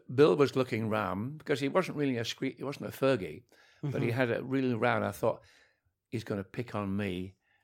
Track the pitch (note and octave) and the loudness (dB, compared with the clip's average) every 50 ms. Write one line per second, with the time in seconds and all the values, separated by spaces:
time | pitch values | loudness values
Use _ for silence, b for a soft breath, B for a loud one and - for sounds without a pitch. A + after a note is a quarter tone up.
0 | - - B2+ B2+ D3 E3+ F3+ D3+ C#3 A#2+ - C3+ B2+ B2 A#2+ G#2+ A2+ G#2+ G#2 G#2+ | -6 -4 4 6 6 6 8 6 4 4 4 0 0 0 -2 -2 -2 0 0 0
1 | G#2 F#2 F#2 G2 A2+ C3+ D#3 D3+ - - C#3+ B2 C#3 C#3 D3 F#3+ E3+ - - D3+ | 0 -2 -2 -4 -4 -6 -8 -10 -4 -4 -2 -2 -2 0 0 0 0 0 -2 -2
2 | C#3+ C#3 B2+ A#2 A2+ - - - C3+ C3+ - - D3 C3+ D3 - G#2 G#2+ - - | -2 -2 0 -2 -4 -4 -4 -4 -4 -4 -4 -4 -8 -8 -8 -8 -8 -10 -2 2
3 | C#3 C3+ C3+ A2 F#2 D#2 D#2 - - _ b b b b b b - C#3+ - B2 | 2 4 4 2 0 -6 -10 -12 -16 _ b b b b b b -6 -4 -2 0
4 | - A#2 A2+ C3 C3 A#2 A2+ - - C3 C3 C3+ C3 B2+ A#2+ A2 A#2 B2 A#2 A2 | 0 0 2 2 2 2 2 -2 -2 -2 -2 0 2 0 2 2 2 2 4 2
5 | G#2 G2+ G2+ - - A2 - - b b b b b b b b b b _ _ | 0 0 -2 0 0 0 0 0 b b b b b b b b b b _ _
6 | _ _ - A2 - - G#2+ G2 F#2+ - - B2 A#2+ B2 - G#2 G2+ G2 G2 G2+ | _ _ -8 -8 -4 -4 -4 -4 -4 -6 -8 -8 -8 -6 -4 -4 -2 -2 -2 -2
7 | G#2 G2 F2+ F#2 F#2 F#2+ - _ _ _ _ _ | -2 -2 -4 -4 -6 -8 -12 _ _ _ _ _